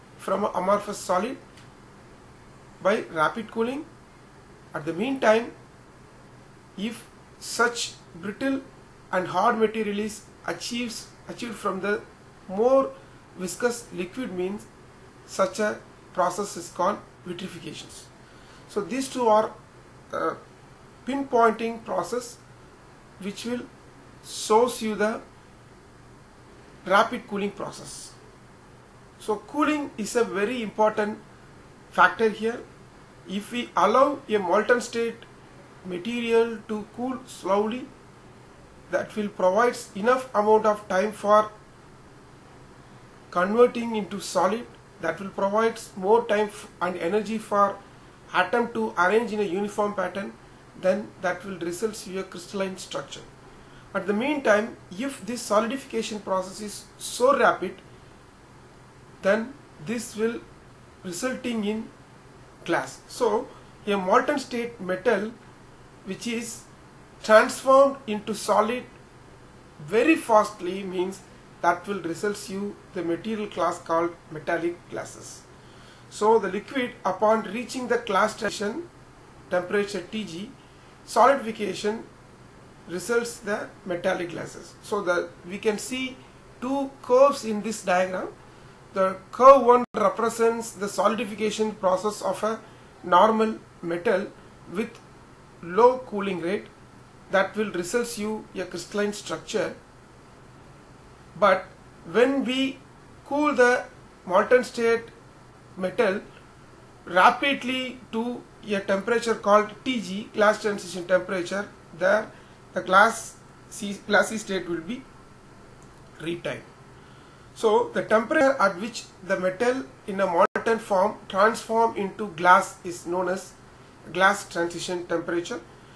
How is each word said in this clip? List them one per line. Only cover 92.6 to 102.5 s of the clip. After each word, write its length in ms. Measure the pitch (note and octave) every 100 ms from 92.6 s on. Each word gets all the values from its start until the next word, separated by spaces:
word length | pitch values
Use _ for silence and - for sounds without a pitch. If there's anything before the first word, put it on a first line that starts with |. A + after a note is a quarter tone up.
| - - - -
normal 540 | F3+ F3 G#3+ A3 A3 A3 - -
metal 460 | E3+ F3 A#3 F#3+ - - - - -
with 280 | F3 A#3 - - - - - - -
low 360 | E3+ F#3 B3 B3+ -
cooling 360 | G3+ G3 F3
rate, 260 | E3+ G#3+ - - - - - - -
that 240 | F#3+ F#3+ G#3
will 160 | G#3+
result 480 | F3 E3+ A#3+ A#3 G3+
you 260 | G#3+ G#3+ - F3+
a 100 | F3+
crystalline 480 | F3 - G3+ G#3
structure. 640 | G3+ - D#3+ - G#3 E3 - - - - - - - - - - - - - - - - D#3
But 260 | G3 F#3 - - - - E3
when 340 | F#3+ C4+ C#4
we 320 | A3